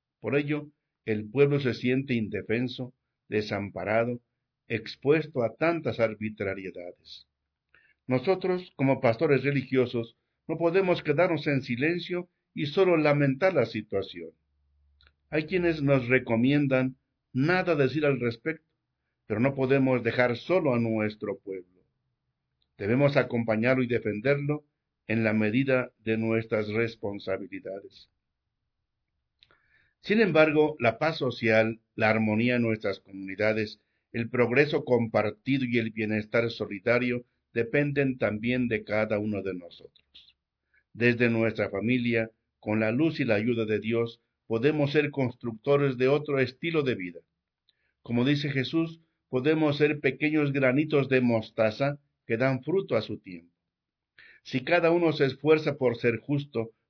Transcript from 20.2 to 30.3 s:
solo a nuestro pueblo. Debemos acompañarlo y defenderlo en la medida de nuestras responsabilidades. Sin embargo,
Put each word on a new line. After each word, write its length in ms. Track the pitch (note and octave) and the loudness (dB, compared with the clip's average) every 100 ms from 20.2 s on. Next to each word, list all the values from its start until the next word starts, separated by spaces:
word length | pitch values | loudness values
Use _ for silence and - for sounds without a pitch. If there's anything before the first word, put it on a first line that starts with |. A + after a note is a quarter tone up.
| B2 A#2 | 0 0
solo 380 | - F3+ D#3 | 0 0 2
a 60 | A#2+ | 0
nuestro 580 | A#2 A2 G#2+ G#2 G#2 G2 | 0 0 -2 -4 -8 -8
pueblo. 440 | G2+ F#2+ F2+ F2+ _ _ _ _ _ _ _ _ _ - | -10 -12 -14 _ _ _ _ _ _ _ _ _ _ -8
Debemos 400 | G2+ B2 C#3+ C#3+ | -2 2 2 2
acompañarlo 640 | B2 A#2+ A2+ A2 A#2+ C3 | -2 -2 -2 0 2 0
y 40 | B2 | 0
defenderlo 800 | A#2 G#2+ G#2+ A#2+ C#3+ C#3+ D3 - _ _ _ - | -2 -2 -2 0 0 -2 -6 -8 _ _ _ -4
en 180 | A2+ | -2
la 80 | A2 | 0
medida 600 | G#2+ G#2+ A#2 C3+ B2+ B2 _ | 0 0 0 2 0 -2 _
de 180 | A2 A2 | -4 -2
nuestras 520 | A2+ A2+ A2+ A2 G#2 | 0 -2 -2 -4 -2
responsabilidades. 1400 | G#2+ A#2 - G#2 G2+ F#2+ F#2+ G2 G2 F#2 G2 G2+ - _ _ _ _ _ _ _ _ _ _ _ _ _ _ _ _ _ _ _ _ | -2 -4 -4 -10 -8 -6 -6 -8 -14 -12 -12 -14 -20 _ _ _ _ _ _ _ _ _ _ _ _ _ _ _ _ _ _ _ _
Sin 200 | - G#3+ | -2 2
embargo, 560 | G#3 | 4